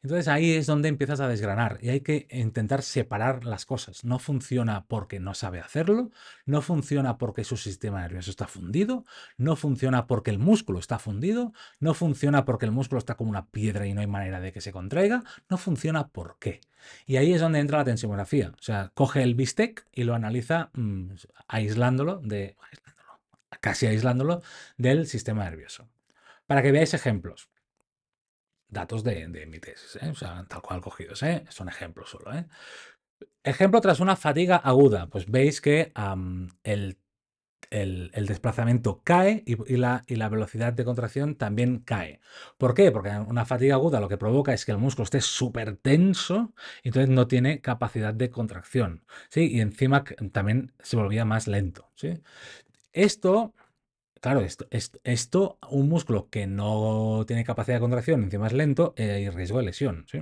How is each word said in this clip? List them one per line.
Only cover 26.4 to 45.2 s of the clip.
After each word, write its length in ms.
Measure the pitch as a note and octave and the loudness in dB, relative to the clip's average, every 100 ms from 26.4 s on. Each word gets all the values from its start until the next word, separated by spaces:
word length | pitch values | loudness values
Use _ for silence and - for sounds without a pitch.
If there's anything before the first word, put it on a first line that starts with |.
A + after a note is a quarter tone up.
| - | 0
Para 160 | C#3 | 2
que 100 | C#3 | 6
veáis 220 | C#3 D#3+ | 4 4
ejemplos. 560 | - B2+ G#2 E2+ - - _ _ _ _ _ _ _ _ _ _ _ _ | 0 0 -2 -6 -16 -20 _ _ _ _ _ _ _ _ _ _ _ _
Datos 340 | G2 F2 A2 | -10 -6 -4
de, 240 | A#2 F2+ E2 | -4 -4 -10
de 180 | E2+ D#2 | -14 -16
mi 120 | D#2+ | -18
tesis, 380 | - - - - | -18 -20 -18 -10
¿eh? 80 | D3+ | -8
O 60 | D3 | -8
sea, 300 | F2 F2 F#2 | -10 -12 -14
tal 140 | - | -16
cual 200 | - F#2 | -10 -10
cogidos, 420 | - - - - | -10 -14 -14 -4
¿eh? 220 | D3+ E3+ - | -2 -4 -8
Son 180 | - F#2 | -14 -14
ejemplos 420 | - F2 - - | -12 -14 -14 -18
solo, 240 | - - | -16 -10
¿eh? 120 | C#3+ E3 - - - - _ _ _ - _ | -10 -10 -16 -20 -20 -20 _ _ _ -20 _
Ejemplo 380 | - - F#3+ A3+ | -6 4 6 8
tras 180 | G3 C#3+ | 6 4
una 160 | F#3 F#3 | 4 2
fatiga 420 | D#3 C#3 F3+ F3+ | 2 2 4 4
aguda. 500 | C3+ B2+ C#3 G#2 E2+ | 6 8 8 6 -2
Pues 180 | G2+ F2+ | -8 0
veis 320 | B2 C#3+ - | 4 4 2
que, 300 | D3 D3 D#3 - | 2 2 2 -4
am, 540 | G2+ F#2+ F#2 F2+ F2+ _ | -6 -4 -6 -8 -10 _
el, 360 | - G#2 G2 F2+ _ _ _ _ _ _ - | -4 -4 -4 -10 _ _ _ _ _ _ -8
el, 420 | A2 G2 F2+ F2 | -4 -4 -4 -6
el 120 | - G2 | -6 -4
desplazamiento 760 | F#2+ A#2+ A2+ A#2 A#2+ A#2 F#2 | -2 -2 0 2 2 2 -4
cae 400 | - F3 F#3+ G#3+ - | 2 4 6 2 -2
y, 100 | A2+ - | -6 0
y 40 | B2 | 0
la, 260 | B2 B2 - | 0 -2 -4
y 80 | A#2 | -4
la 140 | G#2+ | -2
velocidad 440 | A2 G#2 A2 A#2 | -2 -4 -4 -2
de 120 | A#2+ B2 | -2 -2
contracción 500 | B2 A#2+ C#3 D3 D3 | -4 -4 -2 -4 -2
también 440 | G#2+ G#2 B2 A#2+ | -4 0 0 0
cae. 400 | - G#2+ D#2+ D2 _ - - _ | -4 -6 -6 -14 _ -20 -20 _
¿Por 160 | B2 | 0
qué? 180 | B2 G3 | 6 6
Porque 180 | G#2+ G2 | 6 -4
una 360 | G#2 G#2+ A#2+ A#2 | -4 -2 -2 0
fatiga 300 | B2 C3+ C3+ | 2 4 4
aguda 240 | D#3+ C3 | 4 2
lo 100 | G2 | 0
que 80 | G2 | -2
provoca 360 | G#2+ C3 C3+ | 2 2 2
es 120 | A2+ - | -2 -2
que 60 | |
el 60 | G#2 | 0
músculo 260 | C3 - A2 | 0 -2 -2
esté 160 | C#3 | 0